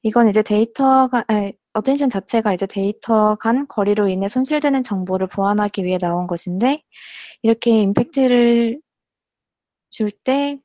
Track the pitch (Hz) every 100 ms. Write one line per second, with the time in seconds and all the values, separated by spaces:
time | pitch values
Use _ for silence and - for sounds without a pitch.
0 | 220 240 226 202 208 208 226 - 269 262
1 | 254 240 - 214 196 - _ 214 220 285
2 | 277 196 - 226 220 185 196 202 196 208
3 | - 220 214 214 226 247 285 - 202 208
4 | 202 185 196 254 269 302 294 269 247 190
5 | 180 185 185 - 196 208 208 - 180 185
6 | 180 175 180 170 - 185 240 302 _ -
7 | - - - - 220 226 233 226 196 202
8 | 240 - 262 247 240 233 233 277 _ _
9 | _ _ _ _ _ _ _ _ _ -
10 | 214 - - 269 285 285